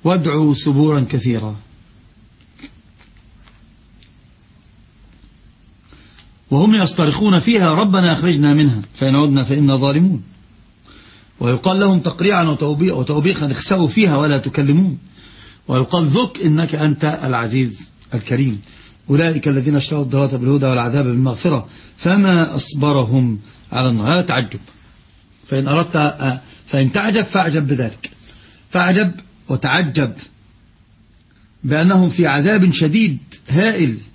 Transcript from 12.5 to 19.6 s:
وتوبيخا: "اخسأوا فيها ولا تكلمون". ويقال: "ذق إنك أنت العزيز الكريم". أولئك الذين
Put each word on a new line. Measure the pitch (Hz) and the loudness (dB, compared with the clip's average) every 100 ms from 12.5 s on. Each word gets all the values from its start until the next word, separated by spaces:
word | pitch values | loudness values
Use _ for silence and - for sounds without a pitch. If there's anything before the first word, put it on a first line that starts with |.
| 151 147 147 185 | 0 -2 0 -2
وتوبيخا: | 131 127 151 156 190 147 | -2 -2 0 0 -2 -4
"اخسأوا | 123 - 190 160 | -6 -2 0 0
فيها | 220 202 143 | 2 2 2
ولا | 151 139 | 0 0
تكلمون". | 135 - 139 151 190 139 - - - - - - - | -2 -2 2 2 2 -2 -14 -20 -20 -20 -20 -20 -4
ويقال: | 131 131 175 156 | -2 0 0 2
"ذق | 165 254 - | 0 0 -2
إنك | 156 151 160 | 0 0 0
أنت | 156 151 147 | 0 0 0
العزيز | 151 - 131 123 113 127 123 101 - _ - | -2 -2 -4 -2 -2 -2 -2 -6 -20 _ -10
الكريم". | 127 - 123 135 101 - - - _ - | -8 -4 -2 -2 -4 -12 -20 -20 _ -2
أولئك | 143 165 156 151 | 0 2 0 0
الذين | 135 | 0